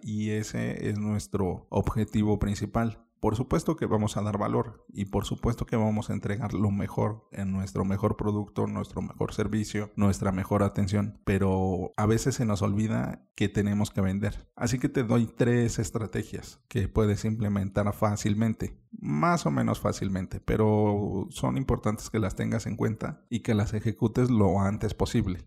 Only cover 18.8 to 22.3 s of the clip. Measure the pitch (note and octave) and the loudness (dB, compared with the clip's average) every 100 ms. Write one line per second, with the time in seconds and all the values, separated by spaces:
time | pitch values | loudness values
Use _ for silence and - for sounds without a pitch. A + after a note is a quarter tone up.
18.8 | _ - - D3 E3 E3+ D#3+ C#3 A2+ A2 | _ -10 -4 0 2 2 0 0 0 0
19.8 | G2+ F#2+ G2+ F#2+ F#2 G2 - A2 G#2+ G#2+ | -2 -2 -2 -2 -4 -6 -2 2 4 4
20.8 | G#2+ G#2 G2+ F#2+ - - B2+ B2+ C3+ A#2+ | 4 2 -2 -4 -6 -4 -2 0 0 0
21.8 | A2+ G#2+ - A2 A2 | 0 -4 -4 -2 -2